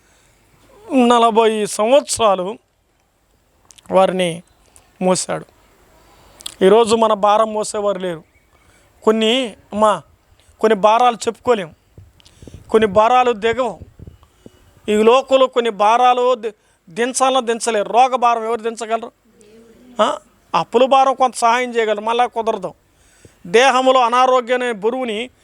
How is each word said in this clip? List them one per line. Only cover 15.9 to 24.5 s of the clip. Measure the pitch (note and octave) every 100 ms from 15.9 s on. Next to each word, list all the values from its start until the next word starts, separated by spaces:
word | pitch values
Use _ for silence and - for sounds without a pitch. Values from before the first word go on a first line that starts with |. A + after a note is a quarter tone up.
| A#3 B3 B3 B3
ది-, | B3 G#3+ - _ _ _
దించాలన్నా | E3+ B3 A#3+ C4 C4
దించలేరు. | A#3 A3+ - A3 G3
రోగ | A3 B3+ B3+
భారం | A#3+ A#3
ఎవరు | A3 A#3
దించగలరు? | A3+ A3+ A3 A3+ A#3 _ _ _ - A3+ A3+ - - -
ఆ? | A#3 - - _ _
అప్పుల | F3 E3 A#3
భారం | B3+ C4+ C4+
కొంత | B3+ B3+
సహాయం | - A#3 A#3+ B3 A#3
చేయగలరు, | A3 G#3
మళ్ళా | A3 A#3 B3
కుదరదు. | A#3 A3 G#3+ F3+ - _ _ _ _ _ _ F3+
దేహంలో | A3 C4+ B3+ C4 C4
అనారోగ్యం | A#3 B3 C4 B3+ A#3